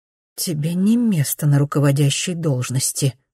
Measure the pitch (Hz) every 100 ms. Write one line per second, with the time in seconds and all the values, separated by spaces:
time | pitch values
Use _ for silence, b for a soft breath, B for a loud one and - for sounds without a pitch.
0 | _ _ _ - - 151 151 175 196 233
1 | 233 180 139 - 151 143 143 156 143 139
2 | 143 - - 170 165 127 120 123 - -
3 | 139 - _